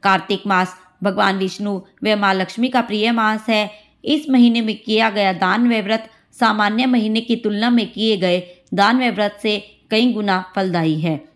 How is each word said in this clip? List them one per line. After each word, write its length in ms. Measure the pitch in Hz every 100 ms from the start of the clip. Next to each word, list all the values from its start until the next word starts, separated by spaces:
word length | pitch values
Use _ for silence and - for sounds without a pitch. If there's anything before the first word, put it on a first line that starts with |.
कार्तिक 380 | 202 190 - 196 202
मास 280 | 185 185 - _ _
भगवान 340 | 196 185 196 190
विष्णु 380 | 190 - 208 196 190 _
व 120 | 214 208
माँ 160 | 202
लक्ष्मी 360 | 190 185 - 254
का 120 | 254
प्रिय 300 | 233 208 220
मास 340 | 233 220 214 214
है। 200 | 220 208 - _ _ -
इस 240 | 294 302
महीने 320 | 262 240 233
में 140 | 220 208
किया 320 | - 220 226
गया 220 | 208 196
दान 340 | 185 185 208 240
व 120 | 226
व्रत 260 | 196 220 - _ _ -
सामान्य 460 | 226 214 208 220 262
महीने 360 | 247 214 214
की 140 | 233 233
तुलना 340 | 214 208 233
में 160 | 240 208
किए 300 | - 220 208
गए 240 | 180 180 180 - _
दान 260 | 190 202 254
व 120 | 247
व्रत 260 | 196 208 208
से 140 | 220 208 - _ _
कई 200 | 214 247
गुना 300 | 214 208 185 185 -
फलदायी 440 | 190 175 160 156
है। 140 | 165 151 -